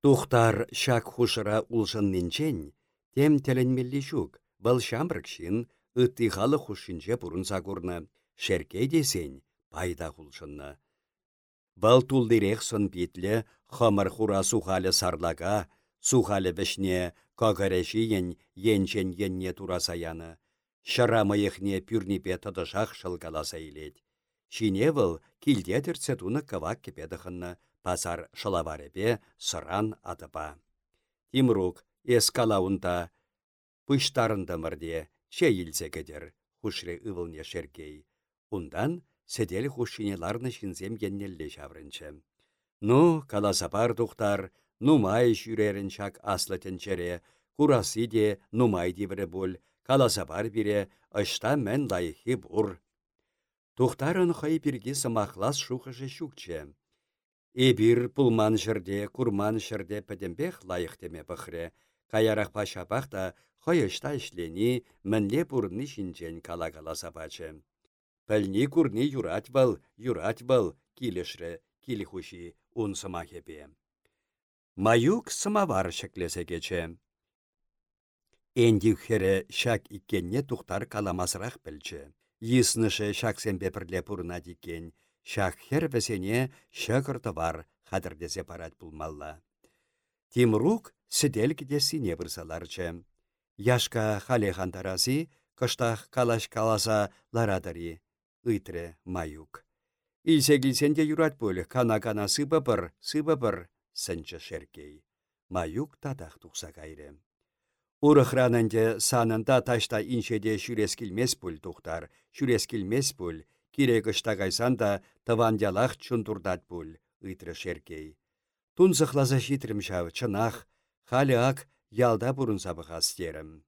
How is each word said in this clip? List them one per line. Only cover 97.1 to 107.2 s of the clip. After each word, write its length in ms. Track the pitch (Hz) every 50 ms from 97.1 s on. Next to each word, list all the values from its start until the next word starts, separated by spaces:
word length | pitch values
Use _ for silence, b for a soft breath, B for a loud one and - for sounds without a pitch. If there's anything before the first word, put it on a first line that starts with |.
| b b b b -
ларатӑри, 580 | 113 117 107 95 92 - 92 82 85 85 85 80 82 _ _ _ _ _ _ _ _ _
ыйтрӗ 500 | 123 110 98 - - 85 85 85 85 82 _
Маюк. 640 | _ 92 92 90 82 78 76 78 78 _ - - _ _ _ _ _ _ _ _ _ _ _ _ _
«Илсе 340 | 160 165 151 135 139 147 139
килсен 360 | 127 135 127 - 147 147 151
те 80 | 156 156
юрать 340 | 151 156 160 160 156 143
пуль, 260 | _ 117 104 92 90 85
кана-кана 640 | _ - 127 123 117 110 107 98 117 107 107 104
сыпӑпӑр, 680 | 98 - - 143 139 160 156 131 127 110 104 87 85 _ _
сыпӑпӑр», 720 | - - - 151 147 160 160 147 123 110 95 87 85 _ _ _ _ _ _
сӗнчӗ 460 | - - - 90 82 78 - 87 80
Шеркей. 640 | - - 85 78 - _ _ 80 73 73 76 76 _ _ _ _ _ _ _ _ _ _
Маюк 460 | 90 90 85 80 80 113 151 151 _
татах 420 | _ - 143 135 139 85 80 - _
тухса 320 | - 85 _ - - 78
кайрӗ. 380 | - 80 78 80 78 73 73 71 73 76